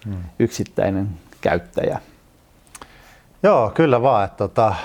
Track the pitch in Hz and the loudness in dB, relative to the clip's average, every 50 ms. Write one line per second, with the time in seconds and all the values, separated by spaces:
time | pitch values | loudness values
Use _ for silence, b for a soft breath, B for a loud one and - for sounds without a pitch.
0 | - 107 98 92 87 82 - - 117 110 - - - - - - 98 98 98 95 | -12 -10 -10 -10 -10 -10 -4 -2 -2 -2 -2 -4 -8 -6 -4 -2 -2 0 -2 -2
1 | 101 101 85 80 - - - - - - 85 87 - - - - - - - - | -4 -6 -8 -12 -16 -20 -10 -6 -2 -2 -2 -2 -4 -6 -6 -4 -4 -4 -4 -6
2 | b b b b b _ _ _ _ _ _ _ _ B B B B B B B | b b b b b _ _ _ _ _ _ _ _ B B B B B B B
3 | B B B B B B _ _ - 208 196 135 113 101 - - 165 147 123 117 | B B B B B B _ _ 2 4 4 4 2 2 2 2 2 4 2 2
4 | 120 135 123 104 98 95 - - 101 95 - 120 113 107 95 - | 4 2 2 2 0 -2 -2 -4 -6 -2 0 2 2 2 0 -2